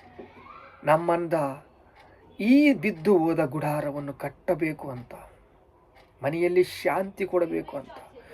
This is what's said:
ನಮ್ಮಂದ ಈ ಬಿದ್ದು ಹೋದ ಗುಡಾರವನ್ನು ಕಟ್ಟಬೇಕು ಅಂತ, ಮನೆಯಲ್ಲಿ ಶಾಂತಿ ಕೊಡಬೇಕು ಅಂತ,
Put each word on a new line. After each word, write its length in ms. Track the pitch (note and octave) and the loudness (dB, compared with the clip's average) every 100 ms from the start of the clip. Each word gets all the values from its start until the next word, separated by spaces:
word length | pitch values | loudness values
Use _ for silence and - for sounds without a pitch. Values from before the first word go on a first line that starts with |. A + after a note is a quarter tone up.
| - - - - - - - - | -20 -20 -20 -20 -20 -20 -20 -6
ನಮ್ಮಂದ 500 | - D#3+ E3+ E3+ E3+ E3 C#3 C#3 - _ _ - - - - - | 2 2 4 0 0 -2 -2 -6 -18 _ _ -20 -20 -20 -20 -2
ಈ 340 | G#3 C#4 D4 | 4 6 6
ಬಿದ್ದು 440 | G3+ G3+ D#3+ E3+ F#3 | 4 -2 0 4 4
ಹೋದ 280 | E3 E3 D3+ | 4 0 -2
ಗುಡಾರವನ್ನು 680 | D3+ D3+ D3 - C#3+ C#3+ | -2 -2 -2 -4 -6 -10
ಕಟ್ಟಬೇಕು 760 | - C#3+ - - D#3+ D#3+ D3 C#3+ | -10 -10 -6 -4 0 -2 -4 -10
ಅಂತ, 240 | B2+ A#2+ - - - _ _ _ _ _ _ _ _ | -12 -14 -18 -20 -20 _ _ _ _ _ _ _ _
ಮನೆಯಲ್ಲಿ 400 | C#3 E3 F3 F3+ | -4 0 2 2
ಶಾಂತಿ 600 | F3+ - E3 D#3+ G3 - F#3 | 2 -2 -2 -2 -4 -6 -2
ಕೊಡಬೇಕು 520 | F3+ E3+ E3 D3+ C#3+ | 0 0 -2 -6 -10
ಅಂತ, 140 | - - - - - | -12 -18 -20 -20 -20